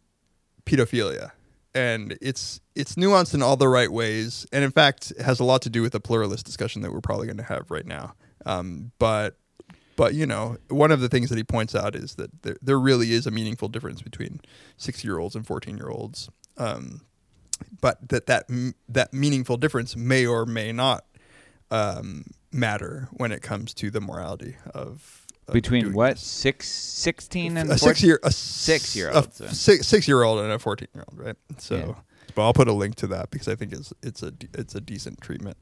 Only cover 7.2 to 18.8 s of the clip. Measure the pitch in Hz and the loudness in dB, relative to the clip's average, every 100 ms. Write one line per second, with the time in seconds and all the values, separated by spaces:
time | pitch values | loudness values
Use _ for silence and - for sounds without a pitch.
7.2 | 110 101 - - - 82 - 73 62 - | -6 -8 -8 -8 -6 -8 -8 -10 -12 -16
8.2 | _ _ - 92 90 80 120 - 113 107 | _ _ -6 -4 -6 -10 -12 0 2 2
9.2 | 104 - _ - - - _ - 113 151 | -2 -6 _ -20 -20 -20 _ 2 2 2
10.2 | 156 104 110 117 - 139 151 147 123 127 | -2 -2 -4 -8 -4 4 6 6 4 2
11.2 | 123 117 110 117 110 104 101 - - - | 2 -2 -2 -2 -2 -2 -2 -4 -8 -10
12.2 | - - - - 127 139 131 123 113 117 | -12 -10 -10 -6 2 4 6 4 4 2
13.2 | 117 110 107 117 107 113 - - - - | 0 -2 -4 -4 -6 -6 -8 -6 -4 -4
14.2 | - - - - - - - - 110 85 | -6 -10 -16 -20 -20 -12 -10 -6 -4 -2
15.2 | 90 110 110 - - 104 - 113 110 - | -4 -6 -6 -6 -6 -10 -8 -10 -10 -12
16.2 | - - _ - 117 62 64 156 - _ | -14 -18 _ -8 -6 -6 -10 -16 -20 _
17.2 | _ _ _ - - - 131 - 127 123 | _ _ _ -12 -12 -2 -2 -2 -2 -2
18.2 | - 123 - 123 127 - | 2 0 0 -4 -4 -8